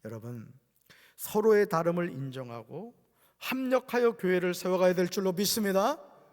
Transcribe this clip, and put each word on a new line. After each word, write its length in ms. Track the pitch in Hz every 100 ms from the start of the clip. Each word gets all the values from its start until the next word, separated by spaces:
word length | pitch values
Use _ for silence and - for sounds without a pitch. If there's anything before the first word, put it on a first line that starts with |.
| 110
여러분, 480 | 110 113 120 110 - _ _ _ - - _
서로의 520 | - 214 214 208 202
다름을 440 | 160 170 175 175
인정하고 840 | - 135 127 123 117 107 143 226 _ _ _ _ _
합력하여 800 | - 262 262 254 - 240 240 233
교회를 360 | 185 185 180
세워가야 400 | 180 185 185 185
될 160 | 180 180
줄로 240 | 208 190
믿습니다. 680 | 175 202 - 202 190 226 311 - - _